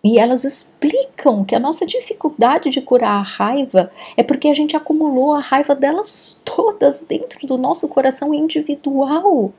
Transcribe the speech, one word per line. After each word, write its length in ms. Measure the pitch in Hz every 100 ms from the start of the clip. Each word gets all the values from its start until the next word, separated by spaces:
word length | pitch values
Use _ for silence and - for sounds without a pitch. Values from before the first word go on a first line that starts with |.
E 160 | 208 226
elas 260 | 233 254
explicam 1000 | 269 - - _ 294 508 539 - 285 214
que 100 | 196
a 40 | 226
nossa 260 | 269 320
dificuldade 840 | 320 508 - 440 - - 233 311 277
de 100 | 254
curar 380 | 262 247 220 202
a 40 |
raiva 680 | 196 - 202 277 262 185 180 - - -
é 60 |
porque 260 | 226 262 294
a 60 |
gente 200 | 285 302
acumulou 600 | 311 302 311 311 254 277
a 60 | 294
raiva 340 | - 269 285
delas 680 | 277 277 339 415 - - -
todas 600 | - - 440 415 285 277
dentro 440 | - - 508 - 269
do 120 | 254
nosso 280 | 262 330 294
coração 440 | - 262 254 285
individual. 1200 | 294 320 320 302 285 285 269 269 311 392 302 196